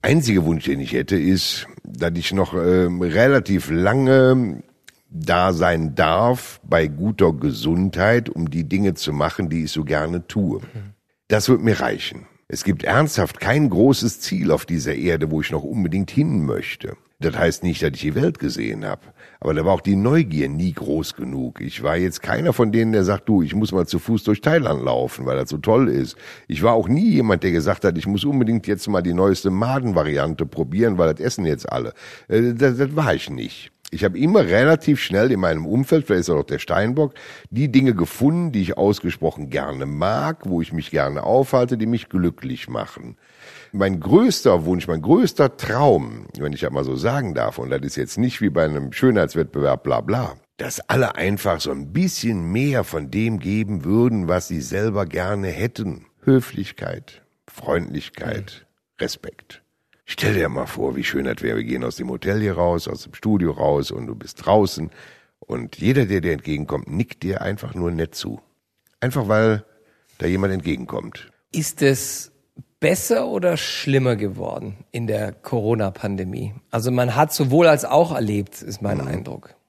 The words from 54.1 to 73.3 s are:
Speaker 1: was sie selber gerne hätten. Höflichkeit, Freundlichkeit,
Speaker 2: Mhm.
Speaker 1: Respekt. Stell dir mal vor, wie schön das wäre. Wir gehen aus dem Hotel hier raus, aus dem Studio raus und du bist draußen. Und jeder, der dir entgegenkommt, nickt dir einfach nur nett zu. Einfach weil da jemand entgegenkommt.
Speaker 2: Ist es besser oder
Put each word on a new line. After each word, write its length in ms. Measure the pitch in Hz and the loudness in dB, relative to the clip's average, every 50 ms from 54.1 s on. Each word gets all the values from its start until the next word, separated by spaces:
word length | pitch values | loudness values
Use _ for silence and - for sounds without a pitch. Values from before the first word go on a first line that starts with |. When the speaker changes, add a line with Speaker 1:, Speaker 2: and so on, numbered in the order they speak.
| 117 107 90 80 | 2 0 0 0
Speaker 1:
was 200 | 90 90 - - | 0 -2 -2 -4
sie 140 | 87 80 | -8 -8
selber 460 | 65 - - 95 104 113 101 101 98 82 | -6 -4 -4 -2 -2 -2 -2 -2 -4 -4
gerne 400 | - 90 90 92 104 101 95 92 | -4 -4 -4 -2 -4 -4 -4 -6
hätten. 580 | 80 78 104 117 - - 113 95 76 - - _ _ _ _ | -4 -4 -6 -6 -4 -6 -8 -8 -8 -10 -14 _ _ _ _
Höflichkeit, 1000 | - 135 131 123 - - - 98 - - - - 50 50 - - - - - _ _ _ _ _ - | 4 4 4 2 0 -8 -8 -8 -8 -10 -12 -10 -10 -10 -10 -14 -20 -20 -20 _ _ _ _ _ -20
Freundlichkeit, 1200 | - - - - 71 87 85 - - 73 - - _ - 80 80 78 - 101 98 - - _ _ _ _ _ _ _ - | -20 -12 -4 -2 -2 0 -2 -4 -8 -8 -8 -10 _ -10 -8 -6 -6 -8 -8 -12 -18 -20 _ _ _ _ _ _ _ -6
Speaker 2:
Mhm. 40 | - | -6
Speaker 1:
Respekt. 600 | 117 - - - - - - _ _ - - _ _ _ _ _ _ _ _ _ - | -6 -6 -10 -14 -18 -18 -18 _ _ -20 -20 _ _ _ _ _ _ _ _ _ -14
Stell 220 | - - - - 104 | -8 -2 -2 0 0
dir 160 | 95 78 - | 0 0 -2
mal 160 | 62 65 62 | -2 -4 -6
vor, 300 | - - - - 67 64 | -6 -6 -4 -4 -4 -2
wie 80 | 67 - | -4 -4
schön 220 | - - 69 69 | -4 -2 -2 -2
das 180 | 65 57 - - | -2 -4 -4 -4
wäre. 140 | 60 57 55 | -4 -2 -2
Wir 60 | 57 | -4
gehen 200 | 58 64 64 62 | -4 -4 -4 -4
aus 140 | 60 - - | -6 -6 -8
dem 120 | - 62 | -8 -8
Hotel 320 | 64 60 - 95 101 107 | -8 -6 -4 -2 -2 0
hier 120 | 107 101 92 | 0 0 0
raus, 340 | 85 87 87 87 85 - - | 0 0 2 0 0 -2 -6
aus 160 | - - - | -10 -10 -12
dem 100 | - - | -18 -20
Studio 380 | - - 110 107 101 87 80 | -6 -2 0 2 2 2 0
raus 400 | 71 71 73 73 73 73 67 - | 0 0 2 2 2 2 0 -2
und 160 | - - 60 57 | -6 -10 -8 -10
du 80 | 57 | -10
bist 280 | 55 - - - - - | -12 -14 -18 -18 -8 2
draußen. 460 | - 98 107 104 95 - - 82 85 - - - - - _ _ _ _ _ | 4 6 6 6 4 0 -4 -8 -8 -10 -16 -20 -20 -20 _ _ _ _ _
Und 400 | - _ 117 123 120 - - - | -12 _ -8 -8 -8 -10 -10 -2
jeder, 300 | - 107 131 139 127 92 | 0 2 4 4 2 2
der 120 | 101 92 | 0 0
dir 140 | 80 87 80 | 0 0 -2
entgegenkommt, 540 | 67 - - 78 71 76 71 73 69 - - | -2 -2 -4 -4 -4 -4 -4 -6 -6 -6 -6
nickt 320 | 71 80 - - - _ | -4 -4 -4 -4 -6 _
dir 220 | - 92 95 - - | -6 -6 -4 -4 -4
einfach 320 | - 101 104 - - 82 | -6 -6 -6 -8 -10 -6
nur 160 | 90 87 85 | -4 -4 -2
nett 240 | 87 80 82 82 - | -2 -2 -4 -6 -6
zu. 260 | - - - - - _ _ _ _ _ _ _ _ _ _ _ _ | -10 -10 -10 -10 -10 _ _ _ _ _ _ _ _ _ _ _ _
Einfach 260 | - 127 123 147 113 101 | -4 -2 -2 -2 0 2
weil 360 | 107 107 110 110 110 104 104 _ _ _ _ _ _ _ _ _ _ _ | 2 4 4 4 2 0 -4 _ _ _ _ _ _ _ _ _ _ _
da 80 | - | -2
jemand 260 | 85 90 95 98 98 | -2 0 0 0 0
entgegenkommt. 800 | 95 92 76 90 76 62 62 - - - - 85 - - - - _ _ _ _ | -2 -2 -2 -4 -4 -4 -6 -8 -8 -8 -10 -10 -18 -20 -20 -20 _ _ _ _
Speaker 2:
Ist 320 | - 170 151 - - - 151 | -6 -4 -4 -4 -4 2 2
es 480 | 139 135 131 - - - - - - _ _ _ _ _ - - _ _ _ | 2 2 2 -2 -8 -8 -10 -12 -16 _ _ _ _ _ -20 -20 _ _ _
besser 480 | - 151 180 190 - - 233 - - | 2 2 2 2 0 0 0 0 0
oder 280 | - | -2